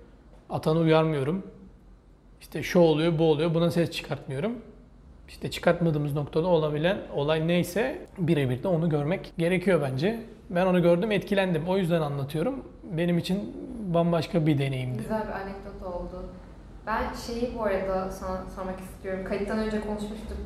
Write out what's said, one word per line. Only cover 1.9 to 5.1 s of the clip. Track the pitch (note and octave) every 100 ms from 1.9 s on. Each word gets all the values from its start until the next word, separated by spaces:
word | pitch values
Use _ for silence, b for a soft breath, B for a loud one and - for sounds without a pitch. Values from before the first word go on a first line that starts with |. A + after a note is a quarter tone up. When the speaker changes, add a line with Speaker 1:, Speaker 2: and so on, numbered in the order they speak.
| - - - - -
Speaker 1:
İşte | - -
şu | - F3+
oluyor, | E3 D3+ E3 D#3+
bu |
oluyor, | D#3+ D3 E3+
buna | E3 E3+
ses | E3+ D#3+
çıkartmıyorum. | - - D3 - C3+ G3+ A#3+ - - - - -